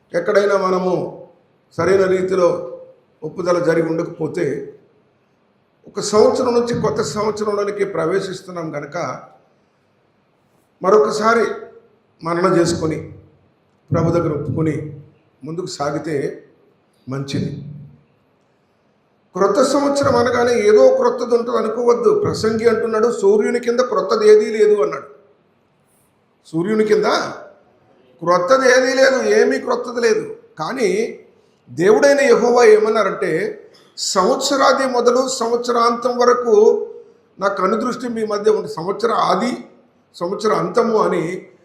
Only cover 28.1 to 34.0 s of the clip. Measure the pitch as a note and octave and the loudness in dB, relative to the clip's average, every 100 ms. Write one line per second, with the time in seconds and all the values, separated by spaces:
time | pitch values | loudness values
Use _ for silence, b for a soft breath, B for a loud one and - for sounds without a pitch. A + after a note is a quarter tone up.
28.1 | _ E3 F3 G#3+ C4 C4 B3+ B3+ C4+ C4+ | _ 0 0 4 2 4 4 2 2 2
29.1 | B3+ G#3 A3 B3 C4 A#3+ A#3 B3 A#3+ A3+ | 2 2 2 2 0 -4 -6 -4 -2 0
30.1 | F#3+ C#3+ - - - D#3+ C4 G3+ G3 A#2+ | 0 -4 -14 -20 -10 -8 -2 -2 -2 -4
31.1 | - - _ _ _ _ B2 F#3 C4 C#4+ | -10 -20 _ _ _ _ 0 4 6 6
32.1 | C#4 B3 A#3 A#3+ A#3+ A3+ G#3+ A3 A3+ G3 | 4 4 4 4 6 6 6 4 0 -2
33.1 | - F#3 D#3+ G#3+ - - b b - | -2 -2 -2 -4 -8 -20 b b -12